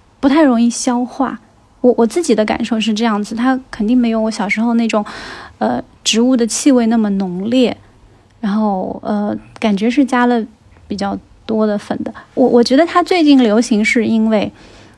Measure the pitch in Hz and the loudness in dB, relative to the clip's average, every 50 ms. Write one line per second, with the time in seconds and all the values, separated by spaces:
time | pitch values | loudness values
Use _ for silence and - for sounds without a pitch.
0 | _ _ _ _ - 208 269 320 311 269 240 226 233 240 226 - - 262 240 240 | _ _ _ _ 0 2 4 4 4 4 4 2 2 0 0 -2 -2 -2 -2 -2
1 | 247 240 - - - - - - _ _ _ _ _ _ _ _ - 247 226 - | -4 -6 -6 -4 -4 -4 -6 -8 _ _ _ _ _ _ _ _ 2 2 4 4
2 | 233 226 - 349 339 - 220 202 214 214 - - 240 - 240 220 214 226 214 208 | 2 0 0 -2 0 0 2 0 0 0 -2 -4 -4 -4 -2 -2 -2 -2 -2 0
3 | 233 233 208 208 208 - 233 226 240 262 262 254 262 - - - 208 214 247 254 | 0 -2 -2 -2 -4 -6 -6 -2 -2 0 0 -2 -4 -8 -8 -4 -2 0 2 2
4 | 240 226 226 226 220 220 214 - 196 202 208 214 226 240 233 233 233 220 220 214 | 2 0 0 0 -2 -2 -4 -4 -4 -4 -2 -2 0 0 0 0 0 0 0 -2
5 | 208 - - - - - - - - - - - 247 247 - - - - _ _ | -4 -4 -8 -16 -16 -16 -16 -16 -18 -18 -8 -4 -4 -2 -2 -4 -6 -10 _ _
6 | - - - 220 240 254 262 233 240 220 - - - 294 262 247 233 220 226 226 | -6 -2 0 2 2 2 2 2 0 -2 -4 -2 2 2 4 4 4 2 2 2
7 | 214 208 196 196 196 185 175 180 196 226 247 262 247 196 - - - - _ _ | 0 0 -2 -2 -4 -4 -4 -6 -4 -2 0 2 2 0 0 -4 -12 -20 _ _
8 | _ - _ _ _ _ _ _ - 202 202 220 214 208 196 185 185 - - - | _ -20 _ _ _ _ _ _ -6 -4 -2 -2 0 -2 -2 -2 -4 -6 -8 -8
9 | - - 214 208 208 208 220 220 - - - - 233 220 202 185 208 240 240 285 | -6 -4 -4 -4 -4 -4 -6 -8 -10 -14 -10 -4 -2 -2 -2 0 0 0 2 2
10 | 269 240 254 247 247 247 247 233 208 - - _ _ _ - - - - 214 190 | 0 2 2 0 2 2 0 0 -2 -6 -10 _ _ _ -20 -20 -14 -10 -8 -6
11 | 202 196 202 - - _ _ _ _ - 220 214 214 214 208 208 - - - - | -6 -6 -6 -8 -12 _ _ _ _ -4 -2 0 0 0 -2 -2 -4 -6 -8 -8
12 | - 233 - - - _ - 277 262 233 226 240 233 - 247 277 339 339 - 359 | -8 -10 -12 -14 -18 _ -2 0 2 4 4 4 4 4 4 2 2 2 2 0
13 | 339 - 392 349 311 294 285 262 247 214 208 226 240 - 226 208 220 - - 247 | 0 2 2 2 4 6 6 6 4 4 4 2 2 2 0 0 2 2 2 0
14 | 214 220 226 220 220 220 220 208 196 - - - - - - - - - - | 0 0 0 0 0 2 0 0 0 -2 -6 -12 -20 -20 -20 -20 -20 -20 -20